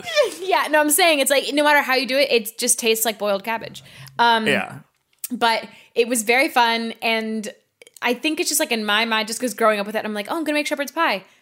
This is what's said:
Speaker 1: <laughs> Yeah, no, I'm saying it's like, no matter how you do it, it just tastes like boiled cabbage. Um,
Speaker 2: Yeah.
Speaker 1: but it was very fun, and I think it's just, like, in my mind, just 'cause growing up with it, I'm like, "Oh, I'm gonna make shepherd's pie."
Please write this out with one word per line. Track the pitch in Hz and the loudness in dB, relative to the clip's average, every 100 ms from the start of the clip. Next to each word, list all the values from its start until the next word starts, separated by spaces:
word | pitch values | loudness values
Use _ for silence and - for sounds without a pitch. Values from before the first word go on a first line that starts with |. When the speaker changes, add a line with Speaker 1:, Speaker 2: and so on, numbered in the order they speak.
| 698 605 466 330 | -4 0 0 -2
Speaker 1:
<laughs> | |
Yeah, | 370 320 269 | -2 0 2
no, | 302 | 2
I'm | 302 | 4
saying | 294 349 294 | 4 4 4
it's | 269 | 2
like, | 277 214 | 0 0
no | 285 | 2
matter | 294 294 | 4 4
how | 247 262 | 4 0
you | 247 | 0
do | 262 | 2
it, | 285 | 2
it | 240 208 - | 2 0 -4
just | 233 - | -2 0
tastes | 233 220 226 | 0 0 0
like | 202 | -2
boiled | 208 196 220 | -2 -2 -4
cabbage. | 226 - - - - - - | -8 -8 -16 -20 -20 -8 2
Um, | 233 226 214 | 4 4 2
Speaker 2:
Yeah. | 120 - 135 - _ _ _ - | 0 -2 -12 -20 _ _ _ -10
Speaker 1:
but | 233 233 226 - - - - | -2 0 0 -4 -16 -6 -2
it | 233 | 0
was | 247 | 0
very | 214 247 302 | 2 2 2
fun, | 254 233 226 226 - | 2 2 0 -4 -6
and | 233 226 220 220 208 - _ _ - - | -2 -2 -2 -6 -8 -14 _ _ -20 -6
I | 240 240 | -4 -2
think | 311 311 | -2 -2
it's | 339 | -2
just, | - | -2
like, | 302 | 0
in | 226 | -2
my | 208 208 226 | 0 0 0
mind, | 220 214 | -2 -2
just | 226 | -4
'cause | 247 | -6
growing | 202 226 208 | 0 2 2
up | 202 | -2
with | 220 | -4
it, | |
I'm | 220 | -4
like, | 208 202 | -6 -6
"Oh, | 330 | -4
I'm | |
gonna | 302 294 | -2 -2
make | 294 | -2
shepherd's | 285 285 | -4 -4
pie." | 320 320 196 - _ | -2 -2 -2 -6 _